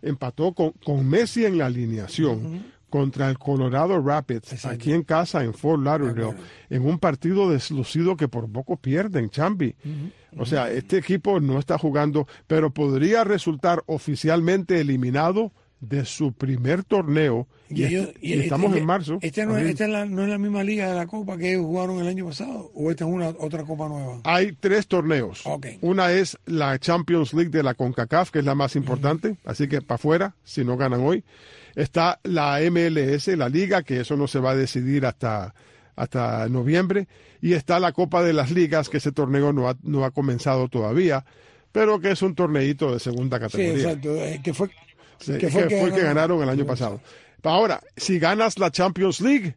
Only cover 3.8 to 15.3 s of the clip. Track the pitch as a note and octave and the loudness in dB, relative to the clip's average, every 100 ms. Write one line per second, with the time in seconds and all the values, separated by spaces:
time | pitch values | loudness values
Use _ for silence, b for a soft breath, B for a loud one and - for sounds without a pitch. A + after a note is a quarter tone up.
3.8 | E3 F#3+ C3+ D3 C#3+ A#2+ - B2+ C3 A#2+ | 2 2 2 0 0 -6 -6 -10 -8 -6
4.8 | D3 D#3+ D#3 D#3+ E3+ E3 A#2+ A2 C#3+ D#3+ | 0 0 2 0 0 -2 -2 -2 0 2
5.8 | C#3 D#3 C3+ A2+ A2 G2+ F2 B B C3 | 2 0 0 -2 -4 -6 -14 B B -2
6.8 | C3 E3+ F#3 C#3 E3 F#3+ G3 D3 - C#3+ | 0 2 0 0 0 2 2 2 0 -6
7.8 | B2 D#3 E3+ F3+ D3 A#2+ A2 G#2+ C3+ F3+ | -2 0 0 2 -2 -2 -6 -8 -6 -6
8.8 | B2+ D3 G#3 E3+ A2+ - D#3+ G3+ C3+ - | -2 -2 0 -2 -2 0 -2 0 -2 -4
9.8 | D3 D3+ D#3+ - _ D#3 A#2 D3 A#2+ A#2 | -10 -10 -10 -14 _ -8 -2 0 0 -4
10.8 | - F#3+ - F#3 G3 F#3+ C#3+ C3+ C#3+ D#3+ | 0 -2 0 -2 2 2 2 0 0 -2
11.8 | D#3 C#3+ D3 D3 C#3 B _ D#3+ D#3 C3+ | 0 0 0 0 -4 B _ 0 0 0
12.8 | D3 C3+ D#3+ A3+ G#3+ G3+ - D3+ F3 E3+ | 0 2 4 4 2 0 0 0 2 0
13.8 | - D#3 - C#3 D#3 E3+ E3 F#3+ E3+ F3 | -2 -6 -4 -2 2 2 2 0 2 0
14.8 | D3 C3 B2 C3+ D#3+ | 2 0 0 0 0